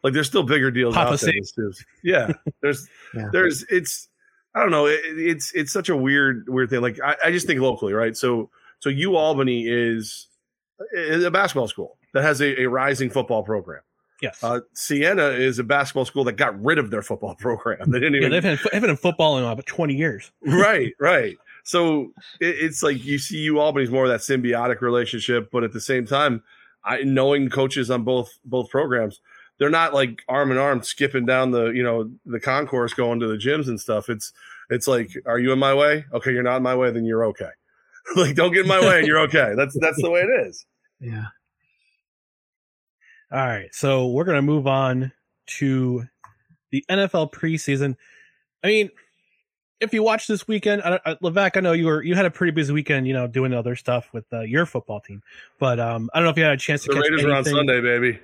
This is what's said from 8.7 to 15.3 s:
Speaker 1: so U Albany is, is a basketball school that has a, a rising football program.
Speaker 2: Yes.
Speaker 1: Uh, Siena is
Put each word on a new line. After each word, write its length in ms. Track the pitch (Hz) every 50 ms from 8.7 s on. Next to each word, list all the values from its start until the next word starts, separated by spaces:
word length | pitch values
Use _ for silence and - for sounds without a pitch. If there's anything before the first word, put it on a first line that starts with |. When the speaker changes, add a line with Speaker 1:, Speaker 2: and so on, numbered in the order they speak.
| _ _
Speaker 1:
so 100 | - 139
U 260 | 139 139 170 202 185
Albany 500 | 165 156 156 156 135 135 127 123 117 113
is, 600 | 117 120 120 120 117 117 113 107 104 - - - _ _ _ _ _ _ _ _ _ _ _ 196 -
is 320 | 226 180 165 156 156 170 175
a 60 | 175
basketball 380 | 165 190 202 185 - 139 120 104
school 280 | - - 85 - _ _ _ _
that 100 | - 135
has 200 | 143 156 147 127
a, 180 | 147 143 135 131
a 60 | 127
rising 420 | 123 123 131 131 139 139 120 135 120
football 340 | - 135 120 117 123 110
program. 380 | 104 107 110 101 90 - 73 69 _ _ _ _ _ _ _ _
Speaker 2:
Yes. 220 | 143 127 113 -
Speaker 1:
Uh, 180 | - 117 120 120 120 _ _
Siena 540 | - - - 147 143 147 175 208 185 151
is 300 | 139